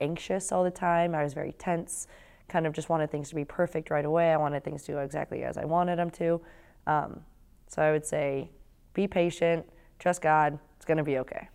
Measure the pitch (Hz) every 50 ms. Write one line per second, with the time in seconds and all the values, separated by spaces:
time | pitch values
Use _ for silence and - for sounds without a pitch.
0 | 143 147 170 160 - - 190 196 185 - 185 185 180 180 180 - 185 175 170 170
1 | 170 175 165 151 147 147 139 151 147 147 - - - 185 170 165 - - - -
2 | - - - - - - - - - - - 170 160 156 151 - 143 - 165 160
3 | 151 151 - 147 143 - 165 151 143 - - - 175 170 - 160 160 - 156 147
4 | 147 147 160 170 170 165 160 151 151 143 143 139 - 147 151 143 - - 147 147
5 | 139 139 143 147 - - - 107 127 - - 156 - 156 165 175 180 180 175 170
6 | 175 170 - - 170 165 170 165 165 - - - - - - - - - 151 147
7 | 147 - - - - - - _ - - - - - - - 156 156 156 156 151
8 | 151 - 147 151 147 139 139 135 - - - - - - _ _ _ - - 190
9 | 202 196 - 185 175 175 160 - 170 170 170 165 - - - - - - - -
10 | - 180 175 175 - 156 156 156 151 147 147 147 - - - - - - 160 156
11 | 147 151 139 131 131 - - - - -